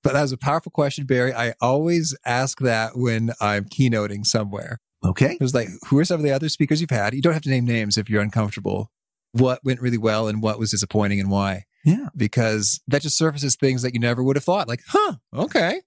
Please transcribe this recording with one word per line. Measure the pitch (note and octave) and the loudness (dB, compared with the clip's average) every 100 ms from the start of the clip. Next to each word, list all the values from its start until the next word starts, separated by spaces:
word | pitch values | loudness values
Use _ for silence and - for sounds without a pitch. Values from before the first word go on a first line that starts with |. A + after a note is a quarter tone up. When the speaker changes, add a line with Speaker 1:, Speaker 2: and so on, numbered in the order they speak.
Speaker 1:
But | - | 0
that | C#3 | 0
was | C#3+ | 0
a | B2+ | -2
powerful | C#3 D#3 F3 | -2 -2 -4
question, | - C#3+ - C3+ | -2 -2 -2 -2
Barry. | B2+ B2 | 0 0
I | A#2+ A#2 - | 0 -4 0
always | B2 C#3 E3 F3 D#3+ C3+ | 0 2 2 0 0 -6
ask | B2 B2 C3+ - | -4 -2 -2 -2
that | B2+ A2+ A2+ B2 | 0 0 -2 -2
when | B2 A2+ A2+ A2+ | -2 0 -2 -2
I'm | G#2 G#2 | 0 0
keynoting | G2+ - C3 A2+ G#2 G2+ G2+ | -4 0 2 2 -2 -4 -2
somewhere. | A#2 G#2 G2+ - - _ _ | -2 -2 -8 -10 -14 _ _
Speaker 2:
Okay. | F#2 F#2 B2+ F4 | -2 2 2 2
Speaker 1:
It's | C3 | 0
like, | B2+ G#2 F2+ - | 0 -2 -10 2
"Who | C#3 | 2
are | |
some | E3+ E3+ | 4 0
of | |
the | D3 | 0
other | C3+ D#3 | 0 -2
speakers | - C#3+ D#3 | -2 0 0
you've | E3 | 0
had?" | A#2+ G#2 | 0 0
You | B2+ | 2
don't | E3 | 2
have | D#3+ | 2
to | C#3+ | 0
name | C3 | 0
names | A#2+ A#2 G#2 G#2+ | 2 0 0 -2
if | G2+ | 0
you're | G#2+ | 0
uncomfortable. | G#2 A#2 G#2 G#2+ G2+ G2 G#2+ _ _ _ _ | 2 0 -2 -2 -4 -4 -6 _ _ _ _
What | A#2 B2+ B2+ | 2 4 4
went | C3 B2+ | -2 -2
really | B2 A#2 | 0 0
well | A2 G#2+ A2 | 2 0 0
and | G#2+ | -2
what | A2 G#2+ | -2 -2
was | A2 | -2
disappointing | G2+ G2 G#2+ G2+ G2+ | -2 0 0 2 0
and | G2 | 0
why? | G2 G2 F#2+ - _ | 0 0 -4 -10 _
Speaker 2:
Yeah. | D3 G3+ C4+ - | 2 2 -2 -4
Speaker 1:
Because | - - A2+ A2 G#2 - - | -2 0 0 0 -2 -4 0
that | C#3+ | -2
just | D3 - | 0 0
surfaces | D#3+ D3 C#3 - | 0 0 -2 0
things | C3+ B2+ | 2 0
that | B2 | -2
you | A#2+ | 0
never | A#2+ A#2+ | 0 0
would | B2+ C#3 | 0 0
have | |
thought. | D#3 F#3+ C3 | 0 0 0
Like, | B2 - | -6 0
"Huh, | G4 G#4 E3 _ | 0 0 -2 _
okay. | B2 A#3 - E3+ D#4 | -6 -2 0 0 -2